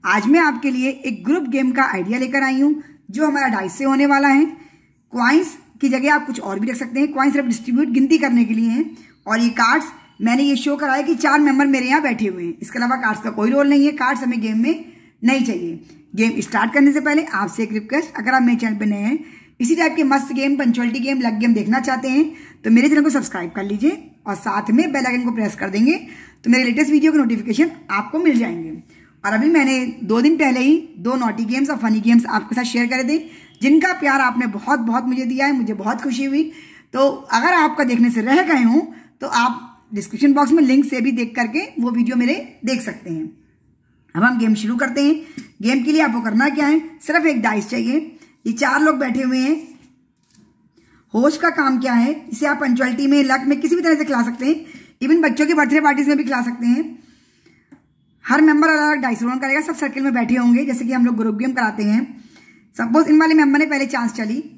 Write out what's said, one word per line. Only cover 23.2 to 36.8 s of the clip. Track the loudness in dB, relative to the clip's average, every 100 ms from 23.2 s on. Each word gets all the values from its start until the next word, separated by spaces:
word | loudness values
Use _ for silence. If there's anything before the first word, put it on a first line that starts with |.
| -4 -8 -8
कर | -8
लीजिए | -6 -2 -2 -2 -12 _ -10
और | -8
साथ | -4 -4 0
में | 2 2
बेल | 0 -2
आइकन | -2
को | -4
प्रेस | -2 -4 -4
कर | -6
देंगे | 2 2 2 -4 -20 -20 _
तो | 0
मेरे | 2
लेटेस्ट | 2 0 2
वीडियो | 4 4
के | 2
नोटिफिकेशन | 0 -2 -4 0 0 -2 -8
आपको | -6 -4 -2
मिल | 2 2
जाएंगे। | 0 -6 -10 -12 -18 _ _ _
और | -4
अभी | 0 2
मैंने | 4 2 0 -4 -8
दो | -2 0
दिन | 2 2
पहले | 0 2
ही | 2 2 0 -8
दो | -4 -2
नॉटी | -4 -4 -4
गेम्स | -4 -4
और | -2
फनी | -2 0
गेम्स | 4 4 4
आपके | -4 -4 -6
साथ |
शेयर | -4 -2 -2
करे | -2
थे, | -2 -2 -4 -20 -20 _
जिनका | 2 4 2
प्यार | -2 0 2
आपने | 0 0 -4
बहुत | -6 -2 -2
बहुत | 0 -2 -2
मुझे | -4 -4
दिया | -2 0
है, |
मुझे | 0 -2 -4
बहुत | -4 -4
खुशी | -4 -4 -2
हुई। | -2 -2 -6 -20 -20